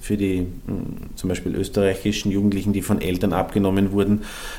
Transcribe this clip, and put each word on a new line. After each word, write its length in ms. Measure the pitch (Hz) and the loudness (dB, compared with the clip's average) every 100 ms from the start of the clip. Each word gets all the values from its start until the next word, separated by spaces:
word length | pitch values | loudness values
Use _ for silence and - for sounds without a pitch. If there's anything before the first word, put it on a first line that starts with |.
für 160 | - 104 | -2 0
die, 240 | 98 92 | 2 0
mm, 720 | 87 - - 95 - - - - | -2 -6 -6 -6 -6 -8 -10 -6
zum 140 | 95 | -2
Beispiel 260 | 90 - - | -2 -2 -2
österreichischen 720 | 98 104 98 95 104 104 104 | -2 2 2 2 -2 0 0
Jugendlichen, 440 | 98 101 98 98 | 2 2 2 0
die 80 | 101 | 0
von 180 | 90 104 | 0 0
Eltern 320 | 90 90 101 | 0 0 2
abgenommen 600 | 85 95 107 98 98 98 | 0 0 2 2 4 2
wurden, 300 | 101 98 107 - - - | 2 2 2 0 -10 -10